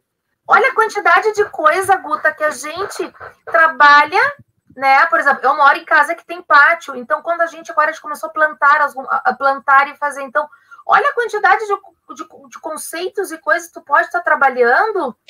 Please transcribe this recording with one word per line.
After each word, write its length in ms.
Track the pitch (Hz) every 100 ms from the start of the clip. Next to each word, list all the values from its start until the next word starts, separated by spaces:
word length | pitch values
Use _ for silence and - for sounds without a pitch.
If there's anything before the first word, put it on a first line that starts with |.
| _ _ _ _ -
olha 220 | 381 494
a 60 | 440
quantidade 580 | 440 415 339 359 427
de 120 | 415 415
coisa, 500 | - 311 349 381 381
Guta, 340 | 302 302 311
que 100 | 302
a 80 | 302
gente 600 | 294 302 339 202 - 330 - - _ -
trabalha, 760 | - 320 262 294 294 302 381 554 571 _ _ _ -
né? 300 | 269 269 339
Por 120 | 330
exemplo, 200 | 277 233
eu 120 | 254 294
moro 200 | 285 320
em 80 | 330
casa 280 | 320 285
que 120 | 330 -
tem 160 | 339
pátio, 520 | - 294 302 339 - 262
então 260 | 240 302
quando 180 | 330 339
a 60 | 330
gente 240 | 320 330
agora 180 | 330 302
a 20 |
gente 100 | 311
começou 280 | 302 285 311
a 20 |
plantar, 480 | 311 311 302 285 302
algum-, 280 | 285 254 254
a, 120 | - -
a 80 |
plantar 540 | 220 277 269 - 277 285
e 60 | 277
fazer, 240 | 294 285
então, 260 | 269 302 302 _ _ - -
olha 240 | 359 554
a 40 |
quantidade 520 | 554 466 415 370 392 427
de, 480 | 392 - _ _ 247
de, 340 | - - 277
de 100 | -
conceitos 720 | 320 311 - 330 359 - 330
e 60 | 320
coisas 280 | 302 339 339
que 60 |
tu 80 | 339
pode 280 | - 294 339
tá 80 | 349
trabalhando, 960 | 320 294 269 247 233 285 440 403 269 -